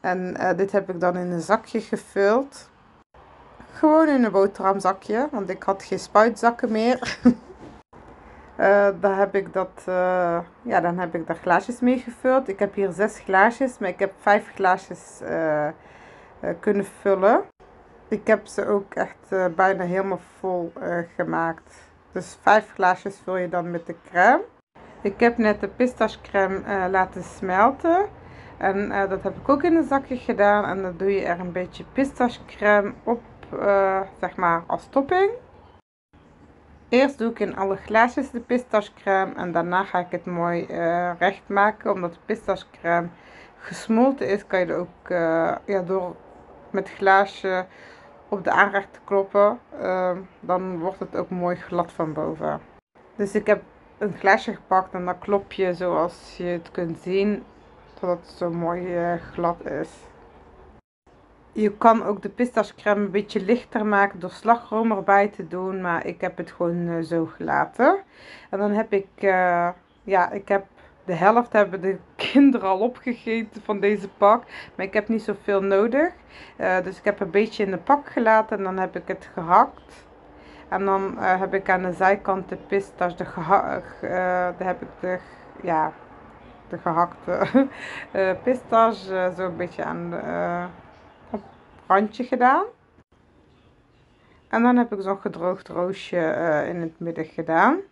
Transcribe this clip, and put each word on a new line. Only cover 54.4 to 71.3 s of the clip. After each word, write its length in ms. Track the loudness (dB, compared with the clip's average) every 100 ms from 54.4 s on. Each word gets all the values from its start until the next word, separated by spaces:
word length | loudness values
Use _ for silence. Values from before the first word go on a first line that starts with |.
| 2
gepakt 400 | -10 0 0 0
en 100 | -8
dan 140 | -6 -8
klop 340 | -2 -2 -2
je, 220 | -4 -2
zoals 600 | 0 -2 0 -2 -4 -20 -10
je 80 |
het 260 | -6 -6 -8
kunt 280 | -6 -6 -6
zien, 460 | -4 0 0 -2 -8 -20 -20 -20 -20
totdat 240 | -8 -4 -4 -6
het 100 | -8
zo 140 | -6
mooi, 460 | -4 -4 -4 -4 -4
eh, 160 | -2 -4 -8
glad 340 | -4 -2 -2 -8
is. 240 | -8 -8 -12 -20 -20 -20 -20 -20 -20 -20 -20 _ _ _ _ _ _ _
Je 200 | 0 0
kan 320 | 4 4 4
ook 180 | 0 -4
de 60 | -8
pistachecrème 760 | -4 -2 0 -4 -4 0 0
een 60 | 0
beetje 300 | -2 -4 -6
lichter 460 | 0 0 0 -4 0
maken 340 | 2 2 0
door 100 | -12
slagroom 640 | -6 0 0 0 -2 0
erbij 360 | -2 4 4 4
te 200 | -2 -10
doen, 320 | -6 -6 -6
maar 260 | -4 -4 -4
ik 140 | -6
heb 160 | -8 -8
het 140 | -12
gewoon, 380 | -4 -4 -2 -4
eh, 140 | -4
zo 240 | -2 -2 -4
gelaten. 720 | -6 -2 0 -2 2 2 2 -4 -20 -20 -20 -10
En 80 | -4
dan 120 | -2
heb 220 | -2 0
ik, 160 | -2 -4 -2
eh, 520 | 0 2 2 2 0 -4 _ _
ja, 280 | 0 2 2
ik 180 | -2 -2
heb 160 | -2 -2 _ -20 _
de 100 | -8
helft 380 | 2 4